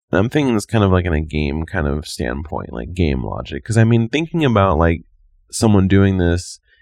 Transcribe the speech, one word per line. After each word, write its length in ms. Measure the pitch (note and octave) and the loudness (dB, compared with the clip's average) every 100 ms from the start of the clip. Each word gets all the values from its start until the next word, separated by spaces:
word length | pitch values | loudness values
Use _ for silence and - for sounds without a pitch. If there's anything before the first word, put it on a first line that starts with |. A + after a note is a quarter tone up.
| _ | _
I'm 160 | E2+ A2+ | 0 0
thinking 260 | D3+ C3+ | 0 0
this 120 | A2 - | 0 0
kind 160 | A2+ | 2
of, 80 | G2 | 4
like, 140 | F2+ | 2
in 80 | F2 | 0
a 80 | D#2 | -2
game 400 | D#2 D2+ D2 D#2 | -2 -4 -4 -4
kind 220 | D#2+ F#2 D2 | -4 -4 -2
of 200 | D2 - | -4 -6
standpoint, 680 | - A#1+ C2+ - G#1+ G1+ | -8 -6 -6 -8 -10 -10
like, 220 | A#1 A#1+ | -10 -8
game 280 | F2 D#2+ C2 | -2 0 -2
logic. 420 | G#1+ G1+ - C#2 | -6 -10 -10 -10
'Cause, 120 | - A2 | -2 2
I 80 | |
mean, 240 | A2+ A#2 A2+ | 4 2 0
thinking 360 | D3 E3 E3+ | -4 -4 0
about, 340 | C#3+ G#2 G2 D2+ | 2 2 2 2
like, 240 | E2+ E2+ - _ _ _ _ | 2 0 -6 _ _ _ _
someone 380 | - A2 G2+ F#2 | 0 2 4 4
doing 300 | G2 G2 F#2+ | 4 2 2
this 400 | F2 F2 - - _ _ | 0 0 -4 -18 _ _